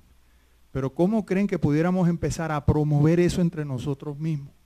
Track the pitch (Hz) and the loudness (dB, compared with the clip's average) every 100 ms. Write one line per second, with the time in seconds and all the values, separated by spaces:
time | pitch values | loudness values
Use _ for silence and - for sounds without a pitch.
0 | _ _ _ _ _ _ _ 135 131 - | _ _ _ _ _ _ _ -6 -6 0
1 | 180 220 185 185 202 175 160 147 175 185 | 0 0 0 0 0 0 2 2 2 2
2 | 170 170 156 127 160 151 - 156 151 147 | 2 0 -2 -4 -4 -2 0 2 2 4
3 | 151 170 175 - 170 160 147 127 147 139 | 4 4 2 2 0 -2 -6 -6 -6 -8
4 | 151 143 160 147 139 - | -8 -8 -6 -6 -8 -20